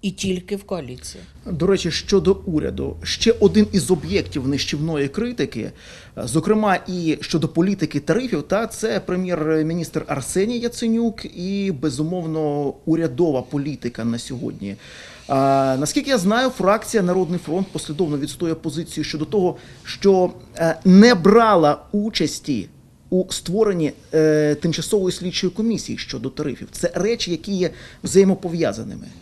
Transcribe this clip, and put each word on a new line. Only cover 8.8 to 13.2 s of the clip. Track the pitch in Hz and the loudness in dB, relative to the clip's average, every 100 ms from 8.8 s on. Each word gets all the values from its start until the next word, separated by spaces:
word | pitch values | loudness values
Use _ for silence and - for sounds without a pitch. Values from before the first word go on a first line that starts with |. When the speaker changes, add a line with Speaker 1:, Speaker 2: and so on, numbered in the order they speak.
| 220 214 | -4 -4
Speaker 2:
прем'єр-міністр | - 180 185 175 156 160 156 170 160 160 - | -4 -4 -2 -2 0 0 0 -2 -4 -6 -4
Арсеній | 143 127 180 208 240 | -6 -4 -2 0 -2
Яценюк | 233 240 233 226 233 - - | -4 -4 0 0 0 -4 -14
і, | - 180 202 196 | -10 -6 -4 -2
безумовно, | 151 156 127 156 180 160 156 151 147 143 - - | -2 -2 -2 -4 -2 -4 -2 -2 -2 -4 -6 0
урядова | 160 165 127 | 0 0 0